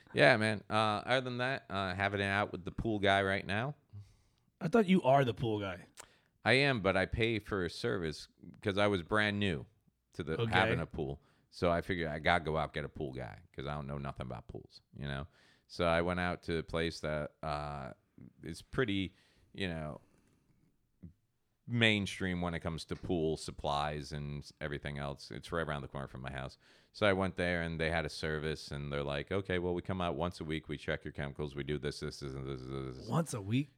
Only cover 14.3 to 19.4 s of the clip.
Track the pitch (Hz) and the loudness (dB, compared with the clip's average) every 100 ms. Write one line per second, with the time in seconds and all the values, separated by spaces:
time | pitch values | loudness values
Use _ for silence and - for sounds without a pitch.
14.3 | 60 - - - - _ - 71 69 - | -8 -10 -14 -14 -20 _ -10 -6 -6 -8
15.3 | _ _ _ _ - 85 85 87 90 90 | _ _ _ _ 0 4 4 2 0 -2
16.3 | 87 - 82 - 82 82 - 78 76 76 | -2 -2 -2 0 0 0 -2 -4 -2 -4
17.3 | - 78 73 73 71 65 - _ - 60 | -6 -4 -4 -4 -8 -10 -14 _ -20 -20
18.3 | - - 85 - - 123 98 90 - _ | -14 -12 -12 -6 -2 0 0 -2 -8 _
19.3 | _ | _